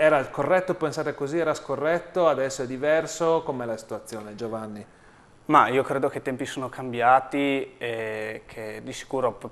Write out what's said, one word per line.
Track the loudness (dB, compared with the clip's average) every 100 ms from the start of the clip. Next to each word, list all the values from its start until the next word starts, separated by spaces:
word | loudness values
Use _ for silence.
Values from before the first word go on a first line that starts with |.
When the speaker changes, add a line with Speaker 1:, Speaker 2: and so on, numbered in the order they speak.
Speaker 1:
era | 6 6 2
corretto | -2 2 2 2
pensare | -2 -2 -2 -4
così, | -4 -2 0
era | 0
scorretto, | -2 -4 -2 0 0 0 2 4
adesso | 4 0 -2
è | -6
diverso, | -2 2 2 2 0 2 2
com'è | 0 -4
la | -4 -6
situazione, | -8 -10 -8 -12 -12 -8
Giovanni? | -8 -6 -8 -12 -14 -20 -20 -20 -20 -14 4
Speaker 2:
Ma | 6 6
io | 4
credo | 0 0 0
che | -2
i |
tempi | -6 -6 -6
sono | -6 -8
cambiati | -8 -8 2 6 6 4 0 0 0 -4 -8
e | -6 -6 -6 -6 -8 -10 -14
che | -12 -10 -10
di | -12
sicuro | -12 -6 -2 0
p-, | -2 -10